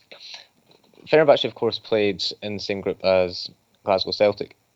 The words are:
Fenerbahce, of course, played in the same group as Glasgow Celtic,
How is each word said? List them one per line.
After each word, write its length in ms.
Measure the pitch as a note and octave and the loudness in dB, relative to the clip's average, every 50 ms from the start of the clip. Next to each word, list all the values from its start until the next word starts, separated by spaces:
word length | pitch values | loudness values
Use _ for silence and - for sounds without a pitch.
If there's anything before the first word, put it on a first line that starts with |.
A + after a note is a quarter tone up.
| _ _ - - - - - - - _ _ _ _ _ _ _ _ _ _ - - | _ _ -20 -20 -20 -20 -20 -20 -20 _ _ _ _ _ _ _ _ _ _ -20 -2
Fenerbahce, 380 | - D#3 D#3 D#3+ C#3+ B2 - - | 2 4 4 6 6 4 4 2
of 100 | A2+ - | -6 -4
course, 240 | - A#2+ A2+ G#2 - | -2 -2 -2 -2 -4
played 460 | - - A2+ G#2+ G#2 G2+ F#2+ F2+ - - - _ | -6 -2 0 2 2 0 0 -2 -6 -8 -8 _
in 120 | G#2+ G#2 G#2 | -10 -10 -8
the 80 | F#2+ | -8
same 180 | - - G2+ G2 | -6 -6 -6 -4
group 240 | F#2 F#2+ F#2 _ - | -4 -6 -6 _ 0
as 460 | F#2+ F#2 F#2 F#2 F2+ F2+ - - - - _ _ _ _ _ - | 2 2 2 2 0 -4 -10 -12 -14 -16 _ _ _ _ _ -2
Glasgow 280 | A2 F#2+ F#2 - F2+ | 0 0 0 0 -4
Celtic, 440 | F2+ - G#2 G#2 G2+ - - - - _ _ _ _ | 0 2 2 2 2 0 -8 -12 -12 _ _ _ _